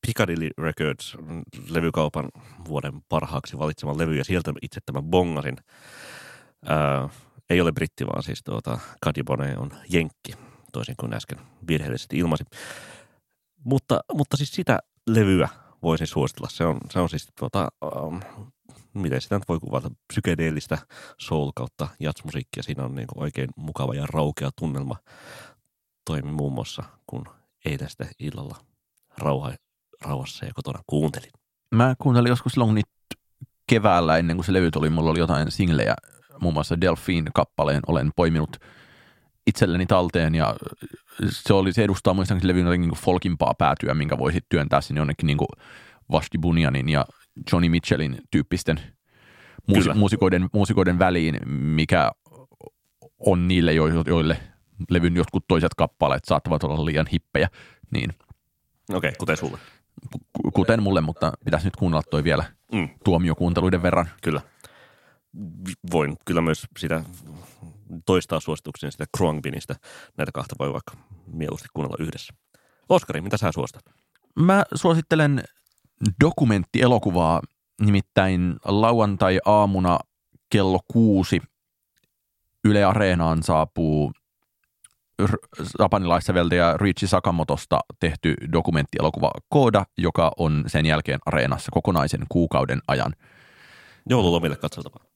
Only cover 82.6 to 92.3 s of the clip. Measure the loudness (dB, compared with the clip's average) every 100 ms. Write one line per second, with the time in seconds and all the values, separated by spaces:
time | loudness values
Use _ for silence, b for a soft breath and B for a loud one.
82.6 | 2 4 4 4 2 2 2 0 2 0
83.6 | 0 0 0 2 0 -4 _ _ _ _
84.6 | _ _ _ _ _ -2 -2 -2 _ -12
85.6 | -10 0 2 2 2 0 2 0 2 4
86.6 | 4 4 0 0 2 2 2 0 -2 -4
87.6 | 0 -2 -2 -4 -4 0 -2 -2 0 -2
88.6 | 0 0 -2 0 -2 0 -2 -2 _ 4
89.6 | 4 4 0 -2 -2 2 2 2 0 0
90.6 | 0 0 2 2 0 -4 -2 0 0 -2
91.6 | -2 -2 2 0 0 -2 -2